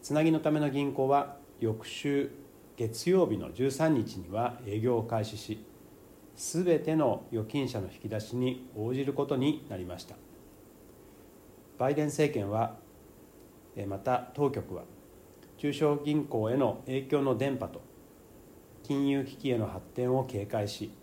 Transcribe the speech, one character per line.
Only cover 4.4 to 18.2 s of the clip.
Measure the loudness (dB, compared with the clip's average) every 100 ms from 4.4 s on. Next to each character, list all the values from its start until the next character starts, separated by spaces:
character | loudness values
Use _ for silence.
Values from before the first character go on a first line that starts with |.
| -2 -4 -6
営 | -2
業 | 2 2
を |
開 | 0 -2
始 | -2 -6
し、 | -10 -10 -10 -20 -20 -20 -20 -20 -20
す | -12 -4 0
べ | 4 2
て | 4 4
の | 4 2 -2
預 | -4 -2
金 | -2 -2
者 | -4
の | -6
引 | -8
き | -6
出 | -6
し | -4
に | -2 -2 -2 -10 -6
応 | -2
じ | -2
る | -2
こ | 0 0
と | 2
に | 2 0 -4
な | -8
り |
ま | -8 -10
し |
た。 | -14 -18 -20 -20 -20 -20 -20 -20 -20 -20 -20 -20 -20 -20 -20 -20 -20 -2
バ | 0
イ |
デ | 2
ン | 0
政 | 2 2 2
権 | 0
は、 | 0 0 -4 -20 -20 -20 -20 -20 -20 -20 -20 -16 -10
え、 | -8
ま | -4
た | 0 0 -2
当 | 0 0
局 | 0 -6
は、 | -10 -12 -20 -20 -20 -20 -20 -20 -4
中 | -4
小 | 2 2 2
銀 | 2 0
行 | 0 0 2
へ | 4
の | 2 0 -4
影 | -4
響 | 0 2
の | 2 2
伝 | 0 -2
播 | -4
と | -8 -18 -20 -20 -20